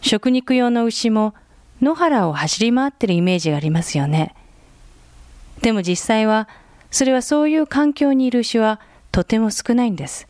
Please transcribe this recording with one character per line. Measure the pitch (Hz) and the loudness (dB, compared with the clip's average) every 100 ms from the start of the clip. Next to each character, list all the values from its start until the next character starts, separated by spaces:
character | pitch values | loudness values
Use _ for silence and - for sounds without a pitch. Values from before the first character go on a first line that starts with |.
食 | - 214 254 | -2 -2 0
肉 | 254 254 254 | -2 0 0
用 | 240 | 2
の | 240 233 | 0 -2
牛 | 220 233 | -2 0
も | 214 214 - _ _ - - | 0 0 -4 _ _ -20 -2
野 | 262 330 | -2 2
原 | 339 269 175 | 2 2 0
を | |
走 | 147 156 - | -2 -4 0
り | 226 | 0
回 | 240 277 | 2 0
っ | |
て | - 214 | -2 0
る | |
イ | 175 | 2
メ | 175 180 | 2 0
ー | |
ジ | 160 | 0
が | 147 | -2
あ | |
り | 151 | 0
ま | 160 | -2
す | 170 151 | -2 -2
よ | 139 | 0
ね。 | 156 156 - - - - - - - - - - - - - | 0 -2 -6 -20 -20 -20 -20 -20 -20 -20 -20 -20 -20 -20 -4
で | 233 | -2
も | 220 | 0
実 | 175 180 - | -2 -4 0
際 | 220 220 | 0 2
は、 | 214 214 - - - - | 0 -2 -12 -20 -20 -8
そ | - | -2
れ | 262 | 2
は | 254 | 0
そ | 247 302 | 0 0
う | 302 | 2
い | 311 | 0
う | 302 | 0
環 | 269 294 | 0 0
境 | 285 285 | 2 2
に | 269 262 | 2 2
い | |
る | 240 | 0
牛 | 226 233 | 0 0
は | 220 214 - - - | 0 -2 -8 -20 -4
と | - 175 | -2 0
て | 220 | 0
も | 220 | 0
少 | - - | -2 -2
な | 240 | 0
い | 240 | 0
ん | 180 | -2
で | 139 | -8
す。 | - - | -12 -16